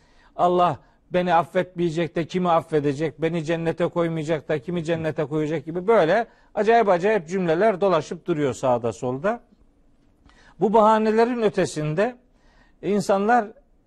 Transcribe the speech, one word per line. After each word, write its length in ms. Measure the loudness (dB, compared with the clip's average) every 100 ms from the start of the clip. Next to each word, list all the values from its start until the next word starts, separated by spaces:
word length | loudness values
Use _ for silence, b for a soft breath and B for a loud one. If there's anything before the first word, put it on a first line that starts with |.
| b b b -2
Allah 420 | 0 2 0 -2 b b _
beni 200 | -2 0
affetmeyecek 840 | 0 0 -2 -4 -4 -4 -2 -4 -4
de 100 | -4
kimi 240 | -2 0
affedecek, 720 | 0 0 -2 -2 -2 -6 -4
beni 220 | -4 -4
cennete 440 | -4 -4 -4 -2 -4
koymayacak 600 | -2 -4 -4 -4 -4 -4
da 100 | -6
kimi 240 | -4 -6
cennete 420 | -4 -4 -4 -4 -4
koyacak 400 | -4 -4 -4 -6
gibi 220 | -4 2
böyle 400 | 4 4 2 -2 b b -2
acayip 340 | 2 4 4
acayip 380 | 2 2 0 -2
cümleler 540 | -2 0 2 2 2
dolaşıp 440 | 2 0 -2 -8 -4
duruyor 280 | -2 -2
sağda 400 | 0 0 0 -2
solda. 460 | -4 -6 -4 -4 -6 -10 _ _ _ _ _ _ _ b b b -2
Bu 140 | 2
bahanelerin 680 | 4 6 4 2 2 2 2
ötesinde 760 | 0 0 -2 -2 -4 -2 -2 -4 _ b b b b b
insanlar, 680 | -4 -2 0 0 2 2 0 -8 _ _